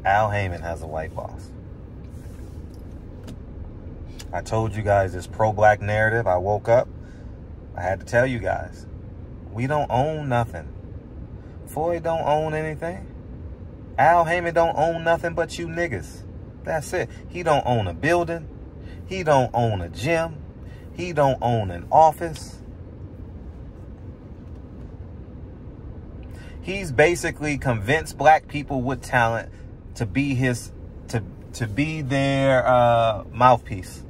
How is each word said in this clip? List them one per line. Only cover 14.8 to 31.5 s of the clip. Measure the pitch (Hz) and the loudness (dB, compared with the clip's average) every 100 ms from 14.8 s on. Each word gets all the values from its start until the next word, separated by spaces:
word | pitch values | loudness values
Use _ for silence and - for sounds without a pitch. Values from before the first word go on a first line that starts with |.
| 165 165 | 2 2
nothing | 165 165 170 | 2 2 2
but | 170 165 - | -2 -2 -4
you | 170 | -6
niggas. | 165 170 101 78 - - - - - | -2 -2 -2 -8 -12 -14 -14 -14 -12
That's | - 160 - | -4 -4 -2
it. | 180 139 - - | -4 -4 -8 -10
He | 175 | -4
don't | 165 143 | 4 4
own | 120 120 98 | 4 2 0
a | |
building. | 85 151 175 170 170 151 - - - - - - | 0 2 4 2 -4 -8 -14 -14 -14 -14 -14 -8
He | 190 | -2
don't | 165 139 123 | 6 6 6
own | 117 117 98 | 2 2 0
a | 85 | -4
gym. | - 131 165 165 160 - - - - - | -4 2 2 0 -6 -14 -14 -16 -14 -14
He | - 175 | -8 -2
don't | 151 139 131 | 4 4 4
own | 120 117 98 | 2 2 0
an | 87 95 | -6 4
office. | 147 160 151 170 147 - - - - - - - - - - - - - - - - - - - - - - - - - - - - - - - - - - - - - - - - - - | 8 8 6 -6 -6 -12 -14 -14 -14 -16 -14 -14 -14 -14 -12 -14 -14 -14 -14 -16 -14 -14 -14 -16 -14 -14 -14 -14 -14 -14 -14 -14 -14 -14 -14 -14 -14 -14 -14 -14 -12 -12 -14 -12 -14 -14 -12
He's | - 196 180 | -8 -6 0
basically | 123 156 175 170 131 151 139 | 6 6 6 -2 -2 -2 0
convinced | 135 113 101 156 160 - | 0 0 2 2 2 6
black | 143 156 - | 8 8 4
people | 147 139 139 | -6 -2 -2
with | 123 123 | 0 -2
talent | - 127 117 113 - - - - - | 2 4 4 2 -4 -14 -16 -16 -16
to | - | -6
be | 110 135 143 | -2 0 0
his, | 127 131 120 - - - - - | 2 2 0 -6 -14 -14 -14 -4
to, | 120 95 - - | -4 -4 -14 -14